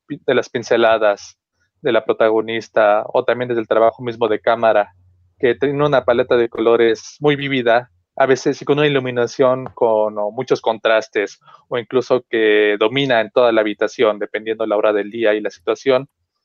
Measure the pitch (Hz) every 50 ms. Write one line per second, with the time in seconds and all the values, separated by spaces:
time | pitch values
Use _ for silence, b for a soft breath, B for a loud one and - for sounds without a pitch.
0 | _ _ 151 - - - 135 143 - - - 123 110 - 120 113 117 110 113 110
1 | 110 104 101 - - - - _ _ _ _ _ _ _ _ _ - 143 113 113
2 | - - 110 - 113 110 110 110 110 113 113 113 107 - _ 113 110 104 104 107
3 | 113 - - 127 120 - 117 120 123 123 120 117 113 - 110 110 110 113 110 -
4 | 123 120 113 113 123 107 107 104 - 120 113 113 117 113 107 104 101 - _ _
5 | _ _ _ _ _ _ _ _ - 123 113 - - 143 143 143 147 147 143 127
6 | - - 120 120 123 - 127 120 117 113 - - 113 117 117 117 117 113 110 107
7 | - - - _ 147 147 147 139 143 139 139 131 117 117 113 120 123 - _ _
8 | _ _ _ - 135 131 135 123 - 151 135 - 135 - 143 147 151 151 143 135
9 | 127 127 123 120 120 117 - - 135 127 127 131 127 120 - - 123 113 110 107
10 | 107 107 107 107 104 104 110 123 131 - 139 110 - 120 113 107 - 113 110 110
11 | 107 - _ 113 101 - - _ b b b b b _ 131 123 110 - 127 127
12 | 117 - 127 123 - _ - 113 110 107 107 104 104 104 104 104 107 110 127 139
13 | 139 135 123 113 107 104 - 127 123 120 113 110 107 107 104 - 113 104 - -
14 | 120 107 104 101 104 - - 107 107 110 110 110 110 107 104 104 107 107 107 104
15 | 101 104 107 117 113 107 107 107 104 101 - - _ - 110 - - 135 131 127
16 | 139 - _ _ _ _ _ _